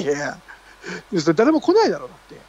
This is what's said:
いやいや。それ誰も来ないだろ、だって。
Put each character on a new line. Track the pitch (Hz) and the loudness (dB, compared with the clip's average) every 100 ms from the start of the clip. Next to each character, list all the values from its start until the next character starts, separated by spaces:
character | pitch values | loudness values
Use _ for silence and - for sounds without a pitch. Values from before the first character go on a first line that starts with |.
い | 139 | 2
や | 147 | -4
い | |
や。 | 139 - - - - - - 180 - 175 | -6 -10 -18 -20 -20 -18 -14 -14 -6 -2
そ | 151 | 0
れ | |
誰 | 160 247 | 2 4
も | 320 | 2
来 | - | 2
な | 415 | 4
い | 392 | 2
だ | 147 | -2
ろ、 | 127 | -10
だ | |
っ | - - | -18 -20
て。 | - | -20